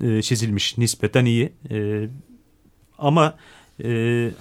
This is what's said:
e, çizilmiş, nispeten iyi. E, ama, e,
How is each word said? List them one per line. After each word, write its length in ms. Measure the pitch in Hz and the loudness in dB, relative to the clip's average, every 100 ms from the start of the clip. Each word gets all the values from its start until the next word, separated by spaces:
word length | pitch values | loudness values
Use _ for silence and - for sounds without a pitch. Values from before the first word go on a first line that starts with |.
e, 180 | 120 110 | -2 0
çizilmiş, 560 | - 117 113 101 - - | 0 -2 0 -2 -2 0
nispeten 460 | 117 - 107 127 | -2 0 0 2
iyi. 280 | 120 117 147 - 143 | 2 2 0 -6 -8
E, 380 | 107 104 107 110 139 - - _ _ _ _ _ - | -6 -4 -4 -6 -10 -20 -20 _ _ _ _ _ -2
ama, 360 | 143 165 156 - - - _ - | 2 4 2 0 -16 -20 _ -10
e, 460 | 117 117 117 120 117 - | -4 -2 0 0 -2 -2